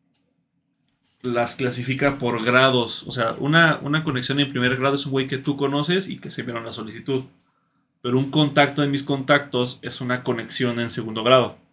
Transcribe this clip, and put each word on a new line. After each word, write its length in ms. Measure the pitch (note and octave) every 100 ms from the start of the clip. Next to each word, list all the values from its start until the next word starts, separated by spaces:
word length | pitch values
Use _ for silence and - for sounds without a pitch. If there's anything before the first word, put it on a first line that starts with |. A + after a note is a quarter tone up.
| _ _ _ _ _ _ _ _ _ _ _ _
las 360 | B2 A#2 A#2+ -
clasifica 600 | B2+ A#2+ B2 C3 C#3+ -
por 240 | A#2+ A#2
grados. 600 | A2+ B2 C3+ B2 A2+ -
O 80 | -
sea, 240 | A#2+ A2+ -
una, 400 | C#3 E3 E3 -
una 200 | C#3 D#3
conexión 380 | D#3+ B2+ B2 C#3
en 80 | C#3
primer 280 | B2 B2 B2+
grado 180 | C3+
es 100 | C#3
un 80 | C#3
güey 140 | C3+ C3
que 100 | C3+
tú 180 | D3 C#3
conoces 500 | C#3 C#3+ C#3+ F#3 F#3+
y 100 | -
que 120 | -
se 100 | -
enviaron 240 | A#2+ A#2
la 80 | A2+
solicitud. 520 | A2+ A2 A2+ - C3 C3 _ _ _ _ _ _ _
Pero 180 | B2 B2+
un 120 | C#3
contacto 500 | D3+ D3 C#3+ C#3 D3+
de 80 | C#3+
mis 140 | C#3
contactos 760 | C#3 C3+ B2+ C#3+ - B2 B2 -
es 180 | A#2 -
una 220 | B2 B2
conexión 580 | B2+ A#2 A2 - B2 A#2
en 80 | A#2
segundo 340 | B2 A2+ A2
grado. 360 | A#2 C3 A#2 - _